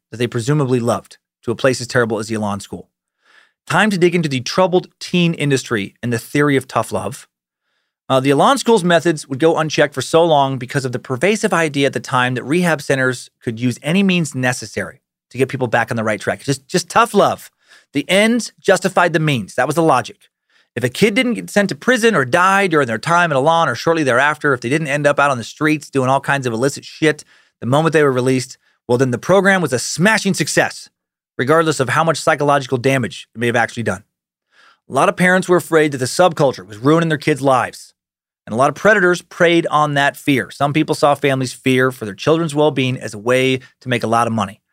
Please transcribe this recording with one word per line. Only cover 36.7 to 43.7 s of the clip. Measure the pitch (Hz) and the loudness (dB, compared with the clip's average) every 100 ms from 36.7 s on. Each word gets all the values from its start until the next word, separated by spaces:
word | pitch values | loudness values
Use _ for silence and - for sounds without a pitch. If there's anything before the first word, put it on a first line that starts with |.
| 107 | -2
ruining | 131 165 165 | 2 2 2
their | 151 | -2
kids' | 160 139 | -2 0
lives, | 139 127 95 - - _ _ _ _ _ - | 2 2 0 -8 -20 _ _ _ _ _ -8
and | |
a | 107 | 0
lot | 147 | 0
of | |
predators | 143 202 214 180 175 | 2 2 4 2 0
preyed | - - 170 170 - | -6 0 2 2 2
on | 151 151 | 0 0
that | 143 143 - | 0 0 -2
fear. | - 127 90 | -2 0 -2
Some | - 143 | -4 -2
people | 156 156 | -2 -2
saw | 147 147 | 0 2
families' | 139 139 131 127 | 2 0 -2 -4
fear | - 131 127 131 | -4 0 2 0
for | 127 107 | -2 -12
their | |
children's | 95 143 160 165 | -4 0 0 0
well-being | 143 151 135 127 127 | 0 0 0 -4 -4
as | 113 | -8
a | 107 | -8
way | 110 127 131 127 - | 0 2 2 -2 -6